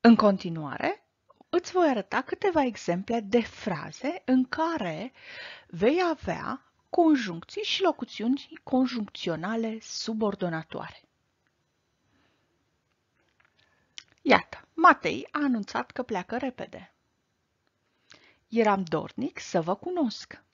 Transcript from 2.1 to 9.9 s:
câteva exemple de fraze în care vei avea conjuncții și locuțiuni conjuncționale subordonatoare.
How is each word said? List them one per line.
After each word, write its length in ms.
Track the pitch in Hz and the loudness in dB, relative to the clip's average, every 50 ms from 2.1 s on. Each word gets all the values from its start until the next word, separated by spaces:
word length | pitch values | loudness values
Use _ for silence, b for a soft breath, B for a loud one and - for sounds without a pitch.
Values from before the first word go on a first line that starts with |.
| - 226 | -4 -4
câteva 400 | 269 - 381 - - 403 339 320 | -4 -4 -8 -2 -2 2 2 2
exemple 580 | 269 254 208 - - - 170 180 196 - 226 233 | 2 2 -2 -4 -4 -4 -2 -2 -2 -2 -4 -4
de 220 | 214 196 214 240 | -2 2 2 2
fraze 800 | 220 - - - - 214 175 147 - 156 156 - - 277 339 370 _ | 2 0 -10 -8 -6 -6 -4 -4 -6 -12 -14 -8 -8 -6 -8 -6 _
în 200 | - 262 254 254 | 2 2 2 2
care 680 | - - - 320 330 330 311 214 175 156 156 208 254 B B B B B B B B B B B | 0 -2 -2 -2 -2 -2 -4 -4 -6 -6 -6 -10 -12 B B B B B B B B B B B
vei 320 | B - 165 185 233 302 359 370 349 | B -6 0 2 2 4 4 2 0
avea 600 | 311 - - - 165 170 - - 233 269 _ _ _ _ _ _ | 0 -2 -4 -6 -6 -4 -4 -6 -6 -8 _ _ _ _ _ _
conjuncții 720 | - - 339 320 302 262 226 196 165 170 - - - 415 | 2 4 6 6 6 4 2 -4 -8 -10 -12 -12 -10 -8
și 200 | 415 - - - | -6 -4 -2 0
locuțiuni 640 | 381 349 - - 254 - - - 208 240 262 285 - - 320 - | 0 0 0 -2 -8 -12 -8 -4 -2 -2 -2 -2 -4 -14 -20 -20
conjuncționale 1160 | _ - - 254 262 247 254 240 208 196 _ - - 180 165 156 165 196 226 233 226 226 220 220 | _ 0 2 2 2 2 0 -4 -6 -6 _ -8 -4 -4 -4 -4 -4 -4 -4 -4 -4 -4 -6 -8
subordonatoare. 1200 | - - | -12 -12